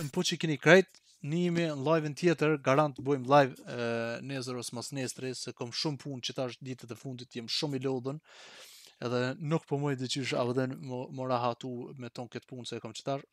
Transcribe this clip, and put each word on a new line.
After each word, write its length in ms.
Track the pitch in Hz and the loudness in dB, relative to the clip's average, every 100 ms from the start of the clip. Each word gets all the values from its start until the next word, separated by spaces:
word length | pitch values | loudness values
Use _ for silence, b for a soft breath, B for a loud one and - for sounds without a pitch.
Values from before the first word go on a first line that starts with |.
në 80 | 147 | -4
po 120 | - 175 | -2 0
që 120 | 165 | 0
keni 160 | 160 147 | 0 4
krejt, 300 | 151 185 185 - _ _ | 8 10 8 -2 _ _
nimi 440 | 143 165 175 170 165 | -4 0 2 2 0
në 80 | 143 | 0
live-in 380 | 135 160 151 135 | 4 4 2 0
tjetër, 400 | 175 151 151 151 131 | 2 4 4 2 4
garant 320 | 135 151 131 | 4 4 0
bëjmë 320 | 127 143 123 | 0 0 6
live, 240 | 143 135 123 - | 8 8 2 -10
e, 160 | 127 117 117 117 123 127 | -4 -2 0 -2 -4 -6
nesër 320 | 135 127 123 | -6 -6 -6
ose 140 | 113 120 | -6 -8
mas 140 | - | -8
nesëri, 400 | 139 123 - 131 123 | -6 -6 -6 -8 -6
se 160 | - - | -8 -8
kom 160 | 120 | -6
shumë 300 | - 160 139 | -2 -2 -4
punë 240 | 147 131 - | -6 -8 -6
që 100 | 131 | -4
tash 220 | 127 117 | -6 -6
ditët 320 | 131 127 120 | -10 -10 -12
e 60 | 120 | -12
fundit, 300 | 139 123 127 - | -10 -12 -10 -10
jem 100 | 226 | -4
shumë 320 | - 156 131 | -2 -2 -2
i 40 | 135 | 0
lodhën, 340 | 131 127 151 - B B B B B B B 120 | -2 -2 -6 -10 B B B B B B B -2
edhe 160 | 123 127 131 151 | 0 0 -2 -2
nuk 240 | 160 - | -2 -2
po 80 | 139 | -2
muj 140 | 143 131 | 0 -2
dyqysh 320 | 127 143 120 139 | -2 -4 -2 0
a 80 | 123 | 2
vëden 260 | 127 127 156 | 2 0 -4
mo, 240 | 139 123 127 | -8 -8 -8
mo 160 | 131 131 | -6 -2
rahatu 420 | 123 123 120 131 123 - 139 | 0 0 -2 -6 -8 -10 -12
me 80 | 120 | -12
ton 180 | - 120 | -10 -10
këtë 220 | 123 - | -10 -12
punë 180 | 127 113 | -12 -10
se 80 | 117 | -10
e 20 | |
kom 140 | 113 107 | -10 -10
që 100 | - | -6
tash, 200 | 139 - | -6 -8